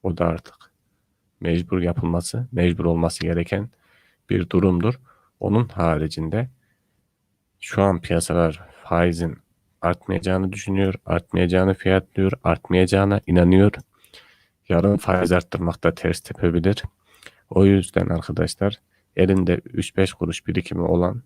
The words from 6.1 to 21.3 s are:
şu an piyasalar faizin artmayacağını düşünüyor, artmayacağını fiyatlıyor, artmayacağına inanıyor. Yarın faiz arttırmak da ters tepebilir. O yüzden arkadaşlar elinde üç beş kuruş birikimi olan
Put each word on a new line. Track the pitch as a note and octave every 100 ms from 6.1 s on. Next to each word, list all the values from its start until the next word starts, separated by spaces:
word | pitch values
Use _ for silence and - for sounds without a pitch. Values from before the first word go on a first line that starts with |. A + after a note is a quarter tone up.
| - D#2+ G2 B2+ _ _ _ _ _ _ _ _ _ _ _
şu | - -
an | G2 F2
piyasalar | - E2+ - E2+ E2+ D#2+ - -
faizin | - E2+ F2 E2+ E2+ - _ _ _ _
artmayacağını | E2+ F2+ - F#2 F#2 F#2 F#2+
düşünüyor, | G2 - F#2+ G2 F#2 -
artmayacağını | E2+ - F2+ F2+ F2+ F#2+
fiyatlıyor, | F#2 F#2+ F#2+ - - F#2+ -
artmayacağına | F2 E2 - F2+ F#2 G2 G2+ G2+ -
inanıyor. | F2 F2 F#2 G2+ - - _ _ - _ _ _ _ _
Yarın | E2+ G2 G2+
faiz | - F2+ F2
arttırmak | F2+ - - E2+ -
da | F2 E2
ters | - E2
tepebilir. | - - F2+ E2+ F2 G#2 - _ _ _ - _ _
O | F#2 G2
yüzden | G2 F2 - F#2
arkadaşlar | E2+ - D2+ E2 - G2 - _ _ _ -
elinde | F#2 F#2+ F2+ F2 -
üç | E2 E2+ -
beş | F#2+
kuruş | - E2+ E2+ -
birikimi | F2+ F2 F2
olan | E2+ F2 F2+ A#2+ -